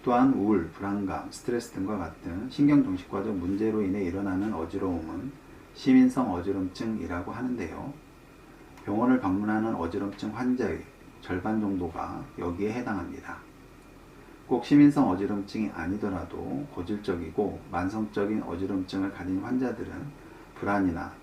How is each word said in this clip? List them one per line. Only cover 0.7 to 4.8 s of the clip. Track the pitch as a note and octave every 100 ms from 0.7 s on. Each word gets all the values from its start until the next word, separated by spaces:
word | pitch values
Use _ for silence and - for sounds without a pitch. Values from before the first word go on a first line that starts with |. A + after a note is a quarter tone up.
| - G2 G2+ F#2+ E2 G2
스트레스 | - - A#2+ -
등과 | - F#2+ G#2
같은 | F2 - F2 F2+ B2+
신경종식과적 | C#3 D3 C#3+ A2 F#2 - G2+ G#2+ G2
문제로 | F2 G2+ A2 G#2+
인해 | G2 G2+ F2+
일어나는 | F#2+ G2 F#2 G#2+
어지러움은 | F2 E2 G2